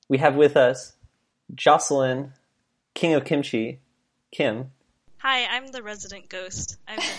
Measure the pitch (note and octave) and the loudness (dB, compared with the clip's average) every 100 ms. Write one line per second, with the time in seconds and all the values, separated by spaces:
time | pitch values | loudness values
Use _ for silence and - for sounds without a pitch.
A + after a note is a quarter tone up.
0 | - C3+ D#3 C#3 D3 D3 B2+ C3+ - _ | -2 2 4 6 4 6 4 2 -8 _
1 | _ _ _ _ _ C3+ - D3 - C#3+ | _ _ _ _ _ 0 4 4 4 0
2 | C3 C3 C#3 - _ _ _ _ _ - | 0 -2 -6 -14 _ _ _ _ _ -4
3 | E3+ D3+ C3+ D3 C3+ A#2 A2+ C3+ _ _ | 2 2 2 -2 -2 -4 -4 -8 _ _
4 | _ _ _ - C#3 A2 C3 _ _ _ | _ _ _ -4 -2 -2 -10 _ _ _
5 | _ - C4+ B3+ A3+ A#3+ C4+ B3+ G#3 G#3 | _ -10 -4 -2 -2 -6 -8 -16 -14 -14
6 | F#3+ G3 - F#3 F#3 G3 - - - A3 | -16 -18 -16 -14 -12 -12 -12 -14 -14 -8
7 | - | -8